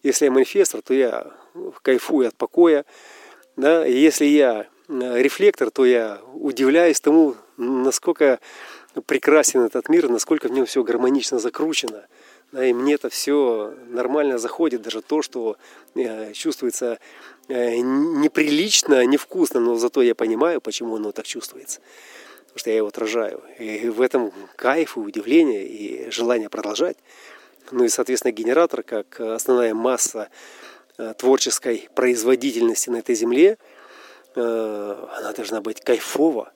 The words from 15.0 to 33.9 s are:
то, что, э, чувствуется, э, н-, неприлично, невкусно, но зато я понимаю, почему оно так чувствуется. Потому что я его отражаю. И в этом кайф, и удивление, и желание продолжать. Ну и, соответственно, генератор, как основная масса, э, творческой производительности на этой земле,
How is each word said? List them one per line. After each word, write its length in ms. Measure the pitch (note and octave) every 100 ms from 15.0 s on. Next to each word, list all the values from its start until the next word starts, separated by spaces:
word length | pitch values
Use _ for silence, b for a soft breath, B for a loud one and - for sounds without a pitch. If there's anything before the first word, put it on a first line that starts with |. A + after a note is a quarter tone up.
то, 200 | - D3+
что, 360 | - B2+ A2+ G#2 B B B
э, 380 | - B2 A2 G#2+
чувствуется, 640 | G#2+ D#3+ - B2 - B2 A2+ B B B B -
э, 320 | B2+ A#2+ A#2
н-, 420 | B2+ C3+ D#3+ D3+
неприлично, 840 | D3+ - D3+ D3 F#3 - - C3+
невкусно, 540 | B2 C#3+ - F#3+ D#3 B2+
но 160 | A#2+
зато 260 | A#2 A#2+ C#3+
я 140 | A#2+
понимаю, 440 | A2 A2+ A2+ E3 E3+
почему 360 | - - A#2
оно 160 | A2 G#2+
так 140 | -
чувствуется. 540 | - A#2+ - F2+ F2+ - B B B B B B
Потому 180 | _ -
что 100 | -
я 60 | A2
его 100 | G#2
отражаю. 560 | - A2 A#2 G#2+ - - -
И 300 | A2 G#2+ A#2
в 120 | A2
этом 300 | B2+ C#3+ A2 G2 F#2+
кайф, 420 | - B2 D3+ D#3 B2
и 20 |
удивление, 640 | G#2 G#2 A2 D#3 D3+ G#2 F#2+
и 420 | G#2+ G#2 B2 B2
желание 400 | A#2 A#2 A#2+ G#2
продолжать. 480 | G#2+ G#2+ G#2+ F3 - B B B B B B -
Ну 120 | B2+
и, 60 | A#2+
соответственно, 420 | B2 B2 B2+ B2+
генератор, 500 | A2 A2+ C#3+ E3+ -
как 380 | - A2 - -
основная 560 | A2+ A2+ - B2 A#2
масса, 540 | A2 B2+ B2 - A2+ G#2 B B B B B B -
э, 160 | A2+
творческой 720 | A2 B2+ C3 B2+ - C3 A2+ -
производительности 960 | - B2 A#2+ A2+ B2+ C3+ A#2 A#2 G#2+ -
на 80 | A#2
этой 160 | -
земле, 440 | A2+ A#2 B2 F#3 A3 B B B